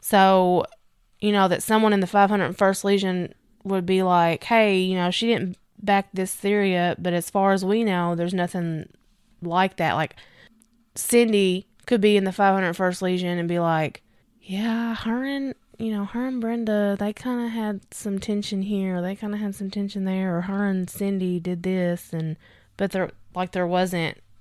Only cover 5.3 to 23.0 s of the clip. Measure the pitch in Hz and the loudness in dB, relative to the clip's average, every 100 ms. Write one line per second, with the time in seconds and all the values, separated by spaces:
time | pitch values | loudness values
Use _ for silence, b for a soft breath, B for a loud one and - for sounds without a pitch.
5.3 | 214 185 - _ - 202 196 196 190 190 | 0 -2 -8 _ -8 0 0 0 -4 -6
6.3 | - 202 208 196 175 175 - 175 175 - | -4 0 2 2 2 0 -2 -2 -2 -2
7.3 | 202 196 196 190 220 220 180 175 170 175 | 0 2 2 2 0 2 0 0 0 -2
8.3 | 190 175 180 170 156 - _ _ _ _ | -2 -2 -4 -4 -6 -8 _ _ _ _
9.3 | _ 170 175 190 - 160 120 156 - B | _ -4 0 0 0 -2 0 -4 -8 B
10.3 | B B _ _ _ _ - - 240 233 | B B _ _ _ _ -10 2 4 4
11.3 | 208 190 185 - _ - 240 208 202 190 | 4 2 0 -6 _ -2 2 4 4 2
12.3 | 185 196 190 180 185 185 180 185 180 180 | 2 4 4 0 0 -2 0 -2 -2 -2
13.3 | 175 170 170 170 160 156 - _ _ _ | -2 -2 0 2 0 -2 -6 _ _ _
14.3 | _ - 190 226 226 233 226 226 240 269 | _ -10 -6 -2 -2 -4 -4 -4 -4 -4
15.3 | 277 269 - _ - 220 208 202 233 262 | -4 -6 -10 _ -8 -6 -4 -4 -4 -4
16.3 | 254 226 233 220 208 202 202 208 208 254 | -4 -4 -2 0 0 0 0 -4 -4 -6
17.3 | 240 233 226 214 196 _ - 214 196 220 | -4 -4 -4 -6 -6 _ -12 -6 -6 -4
18.3 | 208 208 196 196 202 190 180 180 202 208 | -4 -4 -6 -4 -2 -2 -4 -4 -6 -8
19.3 | 208 208 196 196 202 202 202 190 190 190 | -6 -6 -8 -8 -6 -6 -4 -4 -2 -2
20.3 | 170 180 196 202 185 180 - 196 196 185 | -2 -4 -2 -2 -2 -4 -4 -2 -2 -2
21.3 | 175 180 175 185 185 175 175 - 165 160 | -2 -4 -4 -2 0 0 -2 -6 -6 -6
22.3 | 160 b b b - 196 190 | -8 b b b -4 -4 -2